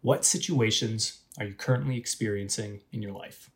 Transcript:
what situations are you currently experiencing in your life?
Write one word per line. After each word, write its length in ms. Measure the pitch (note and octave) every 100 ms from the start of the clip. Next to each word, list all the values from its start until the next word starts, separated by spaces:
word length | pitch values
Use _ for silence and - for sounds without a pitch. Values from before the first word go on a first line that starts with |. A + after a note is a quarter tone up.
what 240 | - E3
situations 960 | - F3 - D#3 A2 A2 A2+ A2 - - _ -
are 80 | G#2
you 80 |
currently 420 | F#2+ - B2 C#3 B2
experiencing 840 | A#2+ - A2 G2+ G2+ - G#2 G#2 _
in 120 | A2+
your 100 | G#2
life? 360 | G2 - - -